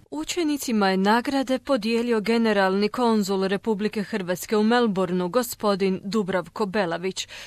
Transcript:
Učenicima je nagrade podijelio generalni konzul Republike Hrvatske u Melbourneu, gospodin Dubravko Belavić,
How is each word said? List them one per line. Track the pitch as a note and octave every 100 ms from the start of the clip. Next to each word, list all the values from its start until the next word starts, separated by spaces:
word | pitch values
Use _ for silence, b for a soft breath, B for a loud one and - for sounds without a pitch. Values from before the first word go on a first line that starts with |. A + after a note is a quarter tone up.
| -
Učenicima | C#4+ D#4 F4+ D#4 C#4+ - A3 F#3+
je | F#3+
nagrade | G3 A#3 C4 C4+ C4 B3+
podijelio | - C4+ G#3+ A#3 A#3+ A3
generalni | G3+ A#3 A3+ G3+ F#3+ G3 G#3
konzul | - A#3 A3 F#3+ G3 F#3+
Republike | G3 A3+ G3 G#3+ A3
Hrvatske | F#3 - F3+ F3+ - G#3+
u |
Melbourneu, | G#3+ A#3+ A#3 F#3+ F3+ F3+ F3+
gospodin | A#3+ A#3 - G#3+ G3 G3 F#3+
Dubravko | G3 G#3+ F#3 F#3 E3 - G#3
Belavić, | G#3 F3 E3 F#3+ - - B